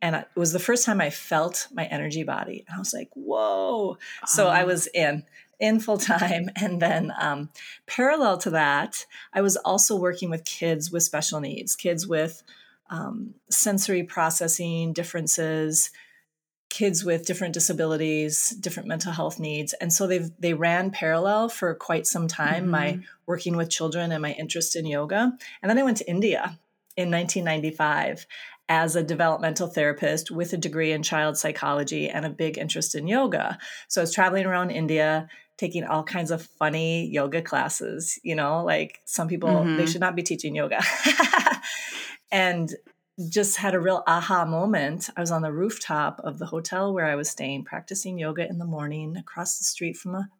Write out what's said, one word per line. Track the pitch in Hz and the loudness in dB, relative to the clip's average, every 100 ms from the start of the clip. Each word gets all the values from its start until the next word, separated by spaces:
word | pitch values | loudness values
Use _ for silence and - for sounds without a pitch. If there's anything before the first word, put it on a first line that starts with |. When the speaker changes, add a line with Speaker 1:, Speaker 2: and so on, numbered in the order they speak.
Speaker 1:
And | 170 156 | 0 0
I, | |
it | - - | -2 0
was | 170 | 0
the | 175 | 0
first | 208 240 - | 2 2 4
time | 196 | 2
I | 147 | 0
felt | - - 160 170 - - | -2 0 2 2 -2 -6
my | 226 160 | -6 -4
energy | 147 151 156 | -4 -4 -4
body. | 151 82 - - - | -4 -4 -6 -10 -10
And | 185 | -8
I | |
was | 196 | -6
like, | - - | -6 -8
"Whoa." | 269 - 214 - 196 - 233 196 - - - - | -10 -4 0 2 2 0 0 -2 -4 -12 -10 0
So | - 185 | 4 6
I | 175 | 6
Speaker 2:
Oh. | 180 | 4
Speaker 1:
was | 170 - | 2 0
in, | 170 151 151 - - _ - | 2 2 2 -6 -20 _ 0
in | 214 220 | 2 4
full | 220 202 | 2 0
time. | 202 175 175 170 180 | 2 2 2 0 -2
<laughs> | - | -2
And | 196 175 | -2 2
then, | 170 160 - - | 2 2 -2 -2
um, | 151 143 147 - - - - | -2 -2 -6 -12 -18 -18 -8
parallel | - 262 311 233 185 | 2 2 4 4 2
to | 196 | 2
that, | 160 147 143 - - - - - | 2 4 4 0 -6 -12 -18 -4
I | 196 | 2
was | 196 - | 2 2
also | - 185 - 196 | 2 4 4 4
working | 180 175 175 | 0 0 -4
with | 165 | -4
kids | 165 - 165 156 165 | -6 -4 0 0 -2
with | 170 | 0
special | 160 151 - 156 | 0 0 -2 -4
needs, | 139 - - - | -6 -8 -4 -2
kids | 180 165 185 | -2 -2 -2
with, | 160 160 165 - - - _ - | -2 -2 -6 -20 -20 -20 _ -12
um, | 165 - - - - - | -10 -8 -8 -10 -12 -2
sensory | - 214 196 202 185 | 2 4 2 2 0
processing | 175 - 160 165 165 - 170 165 165 | 0 0 2 2 0 0 0 -2 -2
differences, | 160 165 170 156 - 160 156 156 156 - - - _ _ _ _ _ - | -2 -4 -4 0 0 2 0 0 0 0 -4 -20 _ _ _ _ _ -10
kids | - 202 165 | 0 2 2
with | 180 165 170 | 0 0 0
different | 175 180 165 | -4 -2 0
disabilities, | 165 160 160 156 156 156 151 151 - | 0 2 0 2 0 0 0 0 -2
different | 208 180 170 - | -2 -8 -8 -6
mental | 165 180 | -4 -4
health | 165 156 - | -2 -4 -4
needs. | 156 151 147 - | -6 -4 -6 -4
And | 170 | 0
so | - 196 | 2 2
they've, | 180 165 - | 0 -2 -2
they | 170 | -2
ran | 160 170 175 190 | 2 2 2 0
parallel | 196 160 165 190 214 233 | -2 0 2 2 2 0
for | - 180 160 | 0 -2 -2
quite | - 165 156 | -2 0 0
some | 175 165 | 0 -2
time, | - 151 165 180 | 0 0 2 2
my | 160 147 | 2 2
Speaker 2:
Mm-hmm. | 180 - - - | -2 -8 -14 -6
Speaker 1:
working | 170 180 170 | -4 0 0
with | 165 | 0
children | - 160 165 170 | 0 -2 -2 -2
and | 156 | -2
my | 147 | -2
interest | 147 156 170 - 170 | -6 -4 -2 -2 -2
in | 156 | -2
yoga. | 143 151 202 247 254 - - | -2 0 2 2 0 -12 -4
And | 190 | 2
then | 240 | 4
I | |
went | 269 226 | 4 0
to | - | 0
India | 175 208 147 185 160 _ _ _ - | 2 2 2 -2 -8 _ _ _ -4
in | 175 | 0
nineteen | 170 170 190 | 0 0 -2
ninety-five | 170 156 156 156 151 147 - 165 - - - - - | 0 0 -2 0 2 2 0 -4 -12 -16 -18 -12 0
as | 160 165 170 | 2 4 2
a | |
developmental | 160 165 165 156 160 156 170 | 0 2 2 2 0 -2 -2
therapist | 165 147 147 151 156 - | 2 2 2 0 0 -2
with | 165 170 | -4 -4
a | 175 | -2
degree | 160 156 160 | -2 0 0
in | 156 | 0
child | 151 156 151 151 | 0 2 2 0
psychology | 156 - 143 143 143 151 147 | -2 -2 0 0 0 -2 -2
and | 156 | -2
a | 156 | -6
big | - 160 156 | -2 -4 -2
interest | 160 165 165 | -4 -2 -2
in | 151 160 | -2 0
yoga. | 240 262 - - - - - - | 2 2 0 -2 -4 -12 -16 -4
So | 190 | 0
I | |
was | 170 | 0
traveling | 202 185 190 190 | 4 4 4 2
around | 180 180 | 2 0
India, | 156 160 156 156 156 160 - _ - | 0 2 4 4 2 -2 -16 _ -6
taking | 170 170 | -4 -4
all | - 156 | -2 -2
kinds | 156 180 160 | -2 -4 -2
of | 165 | -4
funny | - - 156 160 165 165 165 | -6 -2 0 2 2 0 0
yoga | 147 139 165 | 0 0 -2
classes, | 165 139 143 - 113 147 165 - | 0 0 0 -2 -4 -6 -6 -6
you | - 156 | -4 0
know, | 143 160 | 0 2
like, | 170 156 156 - - | 2 2 0 -8 -8
some | - 165 | -4 -2
people, | 170 170 175 | 0 4 4
they | 170 | 4
Speaker 2:
Mm-hmm. | 160 165 | 2 2
Speaker 1:
should | 170 | 2
not | 180 170 | 0 0
be | |
teaching | 165 160 156 151 | -2 -4 -4 -2
yoga. | 143 107 | 0 0
<laughs> | - - 311 - 320 359 - - - - - - - - - | 0 2 2 4 4 6 4 2 -4 -8 -8 -10 -12 -14 0
And | 196 185 175 160 - - _ _ - 165 | 4 4 2 -2 -6 -14 _ _ -10 -2
just | 202 202 - | 0 2 0
had | 196 185 | 2 2
a | |
real | 180 185 - | 2 2 4
aha | 170 170 185 165 | 2 4 2 2
moment. | 160 202 180 139 160 - - | 2 2 2 2 -2 -6 -4
I | |
was | 170 | 0
on | 165 | 0
the | 156 | 0
rooftop | 151 202 220 - 151 151 - | 0 -2 -2 -4 -2 -2 -4
of | 160 147 | -10 -8
the | 165 | -6
hotel | 165 160 185 196 | -6 -4 -2 0
where | 190 156 | 2 0
I | 143 | 0
was | 147 | -4
staying, | - 139 139 - | -4 -6 -6 -8
practicing | 151 - 196 185 180 | -10 -8 -8 -6 -4
yoga | 156 160 170 | -4 -4 -4
in | 170 | -4
the | 170 | -4
morning | 156 147 156 156 170 | -4 -4 -6 -6 -8
across | - 165 175 - | -10 -8 -6 -4
the | - | -4
street | - 170 170 | -4 -6 -6
from | 180 190 | -6 -6
a | 196 | -6